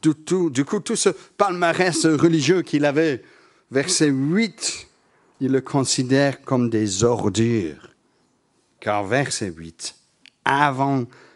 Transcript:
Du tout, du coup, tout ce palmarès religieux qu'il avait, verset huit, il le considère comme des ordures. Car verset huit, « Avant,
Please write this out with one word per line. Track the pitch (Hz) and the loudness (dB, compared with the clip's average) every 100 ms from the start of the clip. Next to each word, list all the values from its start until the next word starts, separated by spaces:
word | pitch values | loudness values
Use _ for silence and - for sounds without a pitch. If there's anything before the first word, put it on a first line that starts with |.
Du | 156 | 0
tout, | 151 - 185 170 | -2 -2 -2 0
du | 127 | -2
coup, | 143 208 | -2 -4
tout | - 226 | -4 0
ce | - | 0
palmarès | - - _ 202 180 175 165 180 160 160 | -2 -12 _ 0 2 0 2 0 2 2
religieux | 151 160 160 131 185 | 4 4 4 2 0
qu'il | 160 147 147 | 2 0 2
avait, | 143 160 123 - - _ _ _ | 2 0 -2 -8 -20 _ _ _
verset | 123 156 - 151 | -4 -2 0 2
huit, | 135 139 180 226 - - - - _ _ _ _ _ | 2 0 0 -2 -4 -10 -10 -16 _ _ _ _ _
il | 131 | 0
le | 131 | 0
considère | 131 143 127 - 127 135 139 131 | 0 -2 0 -2 2 2 2 -2
comme | - 131 120 | -2 0 0
des | 110 107 92 | 0 -2 0
ordures. | 117 117 104 95 113 117 85 73 - _ _ _ _ _ _ _ _ _ | 0 2 -2 0 0 0 -4 -10 -20 _ _ _ _ _ _ _ _ _
Car | - 104 | -4 -2
verset | 98 123 135 - 104 | 0 -2 -2 -4 -8
huit, « | 80 82 - - - _ _ - _ - | -10 -16 -14 -16 -16 _ _ -20 _ -4
Avant, | 139 147 131 139 139 117 - - | 0 0 0 -2 -2 -4 -12 -20